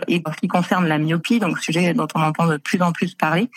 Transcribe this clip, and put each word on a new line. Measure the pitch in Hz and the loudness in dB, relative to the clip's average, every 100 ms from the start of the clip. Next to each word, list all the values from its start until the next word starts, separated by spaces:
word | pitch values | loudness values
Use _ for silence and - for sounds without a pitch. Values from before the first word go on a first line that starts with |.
| - | -2
Et | 175 | -2
en | 156 | -2
ce | 156 | -4
qui | 175 | -2
concerne | 180 175 185 165 | 0 0 0 2
la | 151 | 2
myopie, | 156 170 - 233 | 0 0 0 0
donc | 180 151 | 0 -2
sujet | - 165 175 | -2 0 2
dont | 160 156 | 0 -2
on | 160 | 0
entend | 156 151 170 | 0 2 0
de | 147 | 0
plus | - 185 | 0 0
en | 175 | 0
plus | 165 180 | 0 -4
parler, | - 156 165 247 | -2 0 0 -2